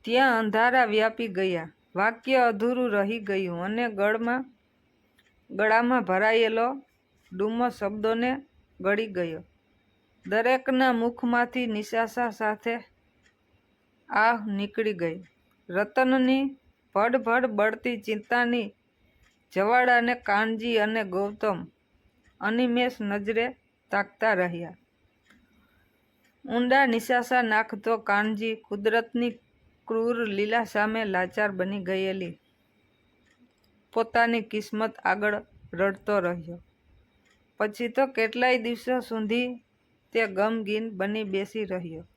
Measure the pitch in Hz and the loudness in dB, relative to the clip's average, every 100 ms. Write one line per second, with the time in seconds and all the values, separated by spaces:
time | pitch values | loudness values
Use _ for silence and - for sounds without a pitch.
0 | - 240 269 226 214 220 240 262 233 214 | 2 4 4 4 2 4 4 4 4 4
1 | 220 220 226 180 190 175 160 _ _ 170 | 2 0 -4 -2 0 -2 -6 _ _ 0
2 | 208 226 - 262 240 202 240 254 247 202 | 0 -2 0 4 4 2 0 0 0 0
3 | 196 226 202 196 185 170 185 220 240 202 | 0 -2 -2 -2 -2 -4 -4 -2 -4 0
4 | 202 226 233 254 262 _ _ _ _ _ | 0 0 -2 -4 -6 _ _ _ _ _
5 | _ _ _ _ _ 190 214 226 240 254 | _ _ _ _ _ -2 4 4 4 2
6 | 185 185 214 226 220 220 240 269 _ _ | 2 2 4 4 2 2 -2 -4 _ _
7 | _ _ _ 185 208 233 247 - 202 214 | _ _ _ -4 -2 0 -2 -2 -6 -2
8 | 220 226 247 277 - _ _ _ 190 208 | -2 0 0 -2 -8 _ _ _ 0 0
9 | 226 180 170 160 - _ _ _ _ _ | -2 -4 -6 -6 -16 _ _ _ _ _
10 | _ _ 185 208 233 262 262 254 262 233 | _ _ -2 0 2 2 0 2 2 2
11 | 233 240 240 240 240 254 240 214 208 226 | -2 -2 0 0 0 -2 -4 -4 -2 -2
12 | 226 247 240 202 214 208 233 233 - _ | -2 -2 -4 -2 -4 -2 -6 -6 -10 _
13 | _ _ _ _ _ _ _ _ _ _ | _ _ _ _ _ _ _ _ _ _
14 | _ 202 220 233 214 196 202 226 214 185 | _ 2 4 2 -2 -4 -4 -2 -2 0
15 | 170 185 180 _ _ _ - 180 208 - | -4 -4 -14 _ _ _ -4 -2 0 2
16 | 254 262 254 262 277 269 _ _ _ 196 | 4 4 4 2 0 -6 _ _ _ 0
17 | 226 254 220 240 247 208 214 220 247 233 | 2 0 2 0 0 2 0 0 -6 -6
18 | - 214 208 240 240 240 208 _ _ _ | -6 -8 -2 0 2 0 -4 _ _ _
19 | _ _ _ _ _ 185 202 247 247 240 | _ _ _ _ _ -2 2 4 4 4
20 | 240 247 - 202 220 226 233 226 208 226 | 2 -2 0 0 0 -2 0 0 2 -2
21 | 196 180 202 208 214 175 175 _ _ _ | -2 -2 -4 -2 -2 -2 -8 _ _ _
22 | _ _ _ _ 196 226 247 240 247 254 | _ _ _ _ -2 0 2 2 0 -2
23 | 202 208 202 226 240 - _ _ _ 202 | -4 -4 -2 -2 -2 -6 _ _ _ -4
24 | 202 _ 220 190 180 170 170 180 _ _ | -4 _ 0 2 0 -4 -10 -14 _ _
25 | _ _ _ _ _ _ _ _ _ _ | _ _ _ _ _ _ _ _ _ _
26 | _ _ _ _ 269 233 247 262 269 226 | _ _ _ _ -4 -2 4 4 4 2
27 | 226 247 240 247 226 214 226 208 226 226 | 0 0 2 2 2 0 0 -4 -2 -2
28 | 214 202 214 214 226 220 _ 208 214 226 | 0 0 0 -2 -4 -6 _ -4 0 0
29 | 226 233 240 233 _ _ _ _ - 226 | 0 -2 -2 -4 _ _ _ _ -6 -2
30 | 233 233 226 196 208 233 214 214 214 220 | 0 0 -2 -2 0 0 0 -2 0 -2
31 | 214 185 185 214 208 185 185 202 180 190 | -2 -2 -2 -2 -2 -2 -4 -4 -4 -2
32 | 190 190 175 - _ _ _ _ _ _ | -2 -4 -8 -12 _ _ _ _ _ _
33 | _ _ _ _ _ _ _ _ _ 226 | _ _ _ _ _ _ _ _ _ -4
34 | 226 233 233 233 220 214 208 214 220 - | 0 2 2 2 -2 -8 -6 -4 -4 -2
35 | 180 196 208 208 - - - 170 196 196 | -2 0 0 -2 -8 -20 -14 0 0 0
36 | - 208 175 175 160 175 _ _ _ _ | -2 0 0 -6 -10 -16 _ _ _ _
37 | _ _ _ _ _ _ 214 208 240 240 | _ _ _ _ _ _ -6 -4 -4 0
38 | 269 240 220 240 254 254 226 233 - 254 | -2 0 -2 2 2 2 -2 -6 -4 -4
39 | 247 226 214 240 247 240 _ _ _ _ | -4 -6 -2 -2 -2 -8 _ _ _ _
40 | _ 226 220 190 214 226 202 214 226 190 | _ -2 -2 0 0 0 -2 -4 -4 -4
41 | 196 214 208 196 202 220 196 185 170 160 | -4 -4 -4 -4 -4 -6 -6 -6 -8 -12
42 | 170 | -18